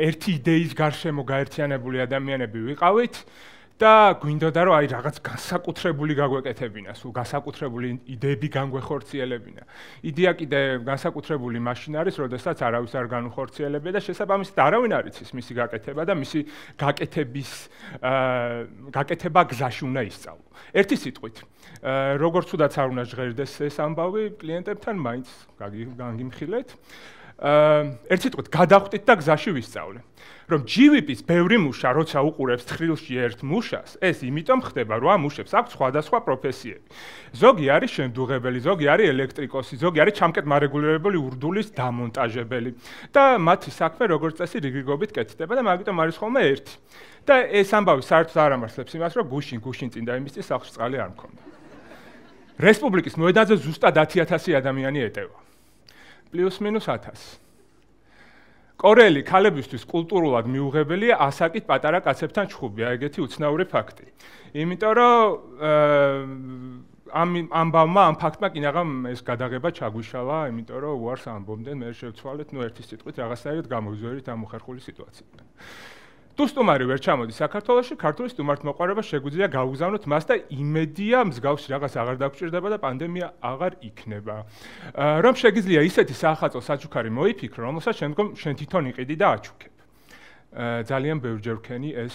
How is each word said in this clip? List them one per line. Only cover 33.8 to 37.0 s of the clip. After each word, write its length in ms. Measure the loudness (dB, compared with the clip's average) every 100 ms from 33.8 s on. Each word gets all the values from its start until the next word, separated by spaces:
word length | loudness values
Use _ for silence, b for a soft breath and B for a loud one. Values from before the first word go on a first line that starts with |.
| -10 -4
ეს 200 | -2 -2
იმიტომ 400 | -4 -4 0 0
ხდება, 380 | 0 -4 -2 0
რომ 100 | 4
ამ 120 | 4
მუშებს 280 | 2 -6 -2
აქვს 180 | -2 -2
სხვადასხვა 460 | -2 -2 -2 0 -2
პროფესიები. 680 | 0 -2 -4 -6 -12 -16 -18 B